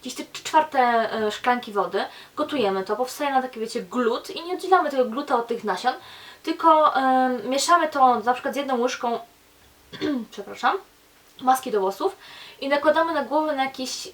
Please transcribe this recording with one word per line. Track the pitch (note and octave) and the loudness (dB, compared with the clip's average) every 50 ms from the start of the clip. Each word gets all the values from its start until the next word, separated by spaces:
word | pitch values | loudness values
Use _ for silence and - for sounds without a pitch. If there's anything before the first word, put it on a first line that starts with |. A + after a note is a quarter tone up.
gdzieś | - B3+ - | -14 -14 -12
te | - D#4 | -12 -14
trzy | - _ - - | -14 _ -12 -10
czwarte, | - - D#4 D#4 - - C4+ | 2 2 2 2 4 2 2
e, | B3 A#3+ A#3 A3+ A3+ A3 A3 A3 G#3+ G#3+ | 2 4 4 2 0 0 -2 -2 -2 -2
szklanki | G#3 - - B3+ B3 A#3+ A#3 A#3 | -4 -2 0 0 0 0 -2 -4
wody, | G3+ G3+ F#3 E3+ F3+ G3+ B3+ - - - - - _ | -2 -2 -2 -2 -2 -4 -4 -4 -8 -18 -20 -16 _
gotujemy | - D4+ D4 D4 C#4 A3 G3 F#3+ F#3+ F#3 | -6 -4 -2 0 0 0 0 0 -2 -2
to, | F#3+ G#3+ | -4 -4
powstaje | - B3+ B3+ - - D4+ C#4+ | -4 -4 -6 -4 -4 -4 0
nam | C4+ C4 | 0 0
taki, | B3+ B3+ B3+ A#3 | 0 0 -6 -8
wiecie, | A3 A3+ - A#3+ | -8 -6 -6 -8
glut | F#3+ F3 A3 A#3+ B3 A3+ A#3 D4 - - | -8 -4 -2 0 0 0 0 -2 -6 -10
i | - D4 E4 | -12 -12 -8
nie | E4+ F#4 | -6 -6
oddzielamy | D#4 - F4+ F#4 F4+ D#4+ D4 | -6 2 4 4 4 4 2
tego | C4 C4 B3 | 0 0 0
gluta | A3 A3 C#4 C4 - C#4+ | 0 0 -6 -2 0 0
od | A#3 A#3 - | 0 0 -2
tych | A#3 A3 - | -6 -6 -2
nasion, | G#3 F#3 - - B3 C4 - - - - - - - - - _ | -4 -4 0 -2 -2 -2 -4 -12 -18 -20 -20 -20 -20 -20 -12 _
tylko, | D4+ E4 - - A#4+ D#4+ D#4 D#4 D4 - | -6 -6 2 6 6 8 8 6 4 4
em, | C4 C4 C4 C4 C4 C4 B3+ B3+ A#3+ G3+ A#3+ | 4 2 4 4 4 4 2 0 -2 -4 -2
mieszamy | C4 C#4 - - E4+ F4 E4 D4+ | -2 -2 4 4 4 4 4 2
to | - C#4+ C4 B3+ A#3+ A3 | 4 6 6 6 6 4
na | G#3 A#3 B3 | 2 0 -2
przykład | B3 - C#4 A3 | 0 -2 -4 -4
z | C4+ | -4
jedną | C#4+ C4+ C4 A#3 | -4 -2 -2 0
łyżką, | A#3+ B3+ - - - A#3+ A#3 A3+ - - _ _ _ _ _ _ _ _ _ | 0 -2 -2 -2 -4 -4 -4 -4 -6 -12 _ _ _ _ _ _ _ _ _
<clears throat> | _ _ _ - - - D4+ D4 B3 A3 - | _ _ _ -10 -6 -4 -2 -2 -4 -6 -8
przepraszam, | - - G3+ - G3+ - - C4 E4 G4 - _ _ _ _ _ _ _ _ _ _ - | -12 -14 -14 -12 -12 -2 -2 -2 -2 -2 -8 _ _ _ _ _ _ _ _ _ _ -4
maski | - B3+ C4 C4 - B3+ | 0 0 0 0 0 -2
do | G#3+ G#3 | -2 0
włosów | F#3+ F#3+ F#3+ - D4+ G4 - _ - - - - - - - - | 0 0 -2 -2 -4 -4 -4 _ -20 -20 -20 -20 -20 -20 -14 -10
i | C4+ C#4 | -2 0
nakładamy | C#4+ D4 D4 D#4 D4+ D#4+ D#4+ E4+ E4 | 0 2 2 2 4 4 2 0 0
na | D4 B3+ | -4 -4
głowę | A3 C#4 D#4 D#4 D#4 D4 | 0 0 0 0 0 0
na | C4+ C4+ | -2 -2
jakieś | C4 - - C4 B3+ - - - F#4 | -4 -4 -8 -8 -8 -8 -10 -12 -14